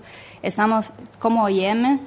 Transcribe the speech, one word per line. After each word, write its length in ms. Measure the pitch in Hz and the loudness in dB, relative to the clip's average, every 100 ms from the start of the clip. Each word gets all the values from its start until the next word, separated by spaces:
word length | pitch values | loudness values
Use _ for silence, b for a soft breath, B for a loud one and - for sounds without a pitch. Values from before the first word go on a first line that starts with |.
| B B B B | B B B B
Estamos 480 | - 196 214 220 208 - - - | -6 0 2 2 -2 -10 -20 -4
como 260 | 226 233 | 0 2
O 60 | 208 | 2
I 140 | 196 | 2
M, 380 | 190 220 254 277 | 2 2 2 0